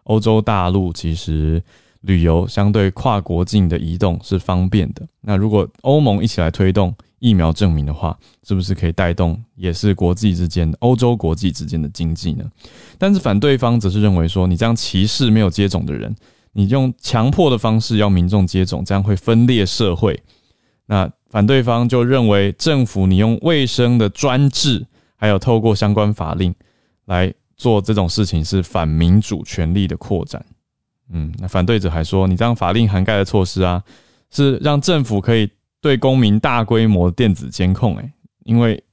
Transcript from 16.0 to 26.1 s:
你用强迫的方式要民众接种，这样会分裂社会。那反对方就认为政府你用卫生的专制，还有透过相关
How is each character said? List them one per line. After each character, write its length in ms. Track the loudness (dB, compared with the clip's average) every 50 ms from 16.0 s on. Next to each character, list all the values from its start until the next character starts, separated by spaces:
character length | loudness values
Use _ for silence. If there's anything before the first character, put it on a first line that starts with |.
| -8 -8 -10 -12 _ _ _ _ _ _ -4
你 160 | -2 0 0
用 240 | 2 0 0 -2 -4 -6
强 280 | -6 -2 0 0 2 2
迫 200 | 2 2 2 2
的 80 | 2 0
方 220 | 0 0 0 0
式 180 | 0 0 0 2
要 120 | 2 2
民 180 | 2 2 2 2
众 200 | 2 2 0 0
接 160 | 0 0 -2
种， 220 | -2 -2 -4 -4
这 100 | -2 -2
样 80 | 0 0
会 120 | 0 -2
分 300 | -2 0 2 2 4 4
裂 200 | 4 2 2 0
社 280 | 0 -2 -2 -2 -2 0
会。 240 | 0 0 -2 -2 -4 -8 _ _ _ _ _ _ _ _ _ _ _ _
那 260 | -4 -2 -2 -2 -2 -6 _ _ _
反 160 | -2 0 2
对 160 | 4 4 4
方 260 | 2 2 0 0 0 0
就 160 | 2 0 2
认 260 | 2 2 2 2 4
为 240 | 4 4 2 0 -2
政 320 | -2 -2 0 0 2 0
府 200 | 0 0 0 2
你 120 | 2 4 4
用 200 | 4 2 0 0
卫 260 | 0 0 0 0 0 -2
生 300 | 0 0 2 2 2 2
的 100 | 2 0
专 420 | 0 -2 -2 0 2 2 2 0
制， 360 | 0 0 -2 0 -2 -2 -4 -8 _ _ _ _ _ _
还 100 | 0 0
有 100 | 0 0
透 220 | 0 0 0 2
过 160 | 2 0 0
相 180 | 2 0 0 2
关 200 | 2 0 0